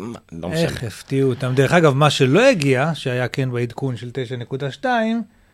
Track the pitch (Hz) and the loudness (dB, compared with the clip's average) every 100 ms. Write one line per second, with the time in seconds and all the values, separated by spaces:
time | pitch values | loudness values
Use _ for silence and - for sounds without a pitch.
0 | 110 113 - 165 - 160 160 135 110 - | -10 -14 -14 -10 -6 -2 -2 -2 -10 -12
1 | - 135 135 120 127 131 131 175 156 135 | -4 0 0 0 0 2 4 4 4 4
2 | 151 - 131 165 269 202 139 123 156 147 | 2 4 4 6 4 4 2 2 0 -2
3 | 135 123 123 - 131 120 120 - 135 120 | -4 -2 -2 -2 -4 -2 -4 -4 -6 -6
4 | 123 135 120 123 113 135 139 - 254 233 | -8 -10 -8 -10 -10 -8 -8 -6 -2 0
5 | 220 226 220 _ _ | 0 -2 -6 _ _